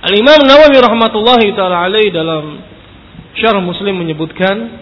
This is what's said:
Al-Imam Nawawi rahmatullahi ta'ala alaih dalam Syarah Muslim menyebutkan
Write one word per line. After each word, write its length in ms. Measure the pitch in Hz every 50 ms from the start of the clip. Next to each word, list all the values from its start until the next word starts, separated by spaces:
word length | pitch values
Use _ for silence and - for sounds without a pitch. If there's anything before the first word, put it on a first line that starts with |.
| -
Al-Imam 400 | 165 190 208 220 277 302 302 285
Nawawi 400 | 262 269 294 311 294 277 269 247
rahmatullahi 720 | 233 214 233 226 226 226 214 214 233 254 240 226 202 196
ta'ala 320 | 202 190 185 180 175 175
alaih 240 | 185 196 220 214 208
dalam 480 | 175 170 160 165 160 156 151 151 147 - - - - - - - - - _ - - - - - _ -
Syarah 240 | - 226 220 202 185
Muslim 400 | 175 175 - 196 202 196 180 170
menyebutkan 540 | 165 160 151 156 156 - - 185 190 196 214 233 233 226 -